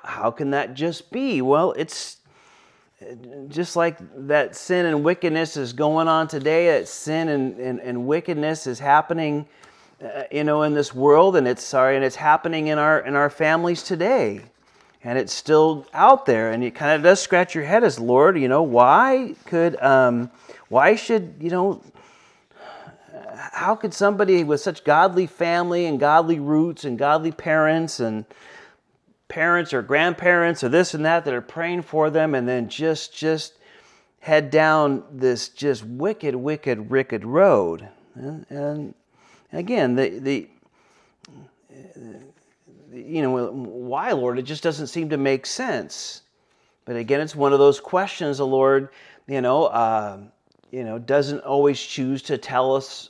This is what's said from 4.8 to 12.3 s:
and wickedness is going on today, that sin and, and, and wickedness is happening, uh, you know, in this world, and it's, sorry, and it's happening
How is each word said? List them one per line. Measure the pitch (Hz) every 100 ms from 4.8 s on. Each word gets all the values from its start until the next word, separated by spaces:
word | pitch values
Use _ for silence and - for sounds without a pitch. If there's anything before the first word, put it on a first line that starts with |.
| 175
and | 151
wickedness | 151 180 175 160 160 147
is | 123
going | 123 151 156 165
on | 160 160
today, | 151 147 160 170
that | 147 -
sin | - 151 156 165
and, | 147 131 117
and, | 127 123
and | 127 123 127
wickedness | 160 170 156 151 156 131
is | 117
happening, | 139 147 156 165 151 147 147 _ - _ _ _
uh, | 117 139 123
you | 143
know, | 151 151
in | 151
this | 147 139
world, | 127 143 151 190 180
and | 127
it's, | 123
sorry, | - 139 131 135
and |
it's | 131 -
happening | 156